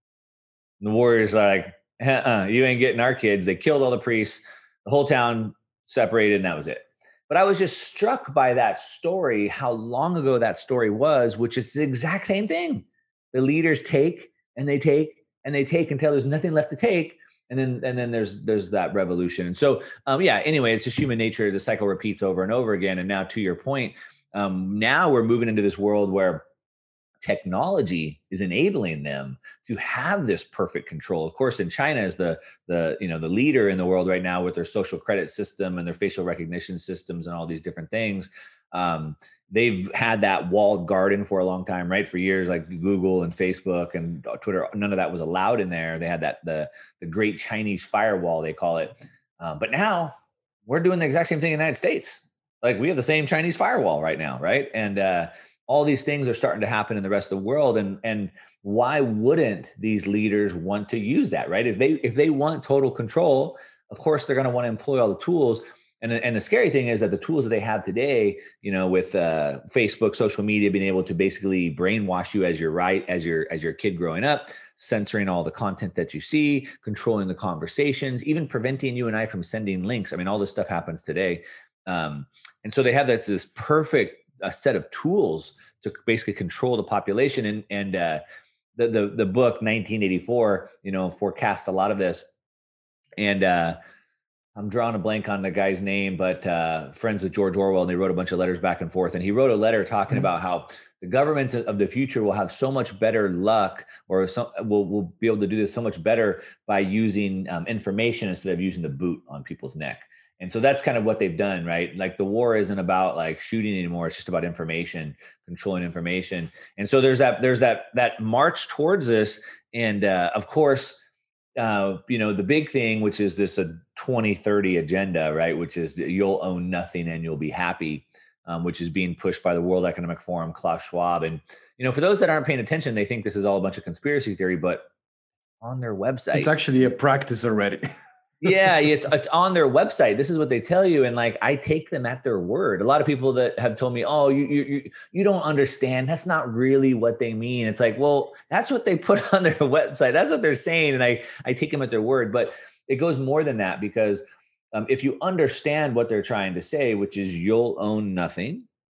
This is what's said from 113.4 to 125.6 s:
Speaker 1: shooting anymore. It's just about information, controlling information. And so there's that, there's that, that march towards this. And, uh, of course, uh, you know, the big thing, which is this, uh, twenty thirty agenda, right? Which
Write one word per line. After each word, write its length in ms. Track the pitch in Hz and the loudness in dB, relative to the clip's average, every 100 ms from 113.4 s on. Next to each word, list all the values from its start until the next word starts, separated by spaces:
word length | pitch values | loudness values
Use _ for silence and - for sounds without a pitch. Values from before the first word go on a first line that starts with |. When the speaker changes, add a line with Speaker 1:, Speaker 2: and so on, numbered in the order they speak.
Speaker 1:
shooting 340 | - 113 107 | -6 -4 -2
anymore. 340 | 95 87 87 82 | -2 -4 -4 -6
It's 80 | - | -6
just 120 | - | -4
about 160 | 87 | -4
information, 720 | 85 82 80 82 82 85 76 - - _ - | -4 -4 -6 -6 -6 -8 -10 -12 -20 _ -16
controlling 360 | 85 101 92 | -8 -4 -4
information. 680 | 87 85 85 92 92 90 82 - - - | -4 -6 -4 -4 -4 -6 -8 -12 -18 -10
And 100 | 101 | 2
so 120 | 135 | 4
there's 180 | 131 127 | 6 6
that, 240 | 131 113 | 4 4
there's 160 | 127 123 | 2 4
that, 260 | 127 110 - | 4 2 -2
that 260 | 123 120 - | 0 0 0
march 460 | 110 120 160 170 - | 0 4 4 2 -4
towards 380 | - 156 196 127 | -2 2 2 4
this. 340 | 110 107 - - - _ | 4 4 -2 -12 -20 _
And, 300 | 117 113 101 | -4 -2 2
uh, 260 | 101 92 87 | 2 2 2
of 120 | 107 - | -2 -2
course, 480 | 156 143 135 - - _ _ _ _ _ 120 | 2 4 2 -2 -12 _ _ _ _ _ -4
uh, 400 | 113 104 98 90 - | 0 0 0 -2 -2
you 100 | 120 | 0
know, 140 | 107 | 0
the 120 | 101 | 0
big 260 | 95 151 147 | 2 2 2
thing, 300 | 135 113 110 | 0 0 0
which 180 | 107 101 | 0 0
is 160 | 101 | 0
this, 240 | 92 98 - | 0 0 0
uh, 140 | 82 82 - - | -4 -6 -18 -10
twenty 360 | - 123 107 | -4 0 0
thirty 440 | 95 104 104 95 87 | 0 0 2 2 0
agenda, 580 | 78 92 98 82 78 | 0 0 0 0 0
right? 240 | 78 82 | 0 0
Which 180 | 80 | 0